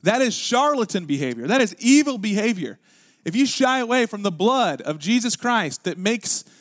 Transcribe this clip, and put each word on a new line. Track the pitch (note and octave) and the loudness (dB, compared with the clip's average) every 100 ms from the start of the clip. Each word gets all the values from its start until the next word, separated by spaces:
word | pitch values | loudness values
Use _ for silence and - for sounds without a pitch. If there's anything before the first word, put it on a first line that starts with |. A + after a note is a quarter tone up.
That | D#3+ A#3 | 2 2
is | B3+ | 0
charlatan | F#3+ - A#3+ D4 C#4+ A3 G3 D#3+ | -2 -2 2 2 2 -2 -4 -4
behavior. | C#3 C3+ A#2+ B2+ | -4 -4 -6 -2
That | B3 | 0
is | A3 - | 0 0
evil | A#3 C#4 D4 B3 | 4 6 4 -2
behavior. | G#3 G#3 A3 G3 C3+ G2 _ _ _ _ | -2 -2 -2 -2 -6 -10 _ _ _ _
If | - G3 | -6 0
you | C4+ | 0
shy | - C4 C4 | 2 2 2
away | A#3+ B3 A#3 | 2 0 0
from | G#3 | -2
the | G3+ | -4
blood | D#3+ G3+ C4 G#3 C#3 | 0 2 4 2 -2
of | - D#3 | -6 -6
Jesus | D3+ A#3+ A#3 - | 0 2 2 -2
Christ | A#3+ A#3 E3 - | 0 0 -2 -4
that | F#3+ F3 | -6 -2
makes | F#3+ A#3 - - - _ | -2 -2 -2 -6 -8 _